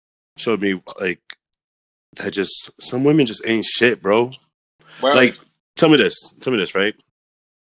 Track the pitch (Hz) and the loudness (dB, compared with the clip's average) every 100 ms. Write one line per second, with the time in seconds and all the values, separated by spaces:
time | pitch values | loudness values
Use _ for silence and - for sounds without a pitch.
0 | _ _ _ - 120 104 98 92 - - | _ _ _ -10 -6 -4 -2 -4 -8 -8
1 | 95 87 - - _ _ _ _ _ _ | -6 -8 -14 -20 _ _ _ _ _ _
2 | _ - 104 98 92 - - - - 127 | _ -10 -8 -4 -2 -4 -6 -10 -6 0
3 | 139 156 120 101 - 110 98 - 120 104 | 2 2 2 -2 -2 -2 -2 0 0 2
4 | 95 110 123 131 _ _ _ _ _ - | 2 2 0 -6 _ _ _ _ _ -4
5 | - 127 123 - _ _ _ - 160 147 | 2 4 4 0 _ _ _ 2 4 6
6 | 92 - - - 131 117 85 95 104 - | 4 -2 -10 -10 -4 -4 -2 -2 -4 -6
7 | _ _ _ _ _ _ | _ _ _ _ _ _